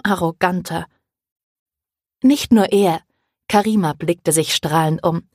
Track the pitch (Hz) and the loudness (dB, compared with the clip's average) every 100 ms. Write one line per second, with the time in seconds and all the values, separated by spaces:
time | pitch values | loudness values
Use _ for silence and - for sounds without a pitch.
0 | 202 185 165 165 180 180 - 165 165 _ | -4 -2 -2 -2 -2 -2 -6 -10 -10 _
1 | _ _ _ _ _ _ _ _ _ _ | _ _ _ _ _ _ _ _ _ _
2 | _ _ 254 294 - 226 190 202 190 160 | _ _ 2 2 2 2 4 2 2 -2
3 | _ _ _ _ - 208 214 214 165 147 | _ _ _ _ -2 0 0 0 -2 -2
4 | 160 170 - 160 156 - 156 160 156 160 | -4 -4 -2 -2 -2 -4 -2 0 0 0
5 | 175 170 - | -2 -4 -8